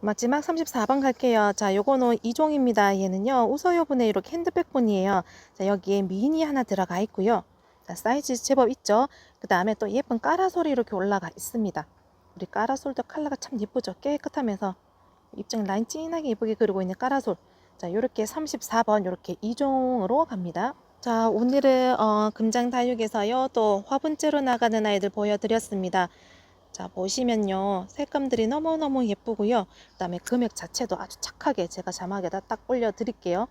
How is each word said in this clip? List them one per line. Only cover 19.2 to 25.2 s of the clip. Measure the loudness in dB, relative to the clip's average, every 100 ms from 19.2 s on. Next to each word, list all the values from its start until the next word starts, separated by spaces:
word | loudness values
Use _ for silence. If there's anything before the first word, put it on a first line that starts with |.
| -8 -8
이 | -6 -2
종으로 | 0 0 0 0 0 0 0
갑니다. | -2 -6 -4 -4 -6 _ _
자, | -2 2 2
오늘은, | 2 2 4 6 4 4 2
어, | 2 2 0
금장 | 0 0 0 0
다육에서요, | 0 0 0 -2 0 0 0 0
또 | 2 2 2 0
화분째로 | -2 -2 0 0 2
나가는 | 2 2 2 2 2
아이들 | 2 0
보여드렸습니다. | -2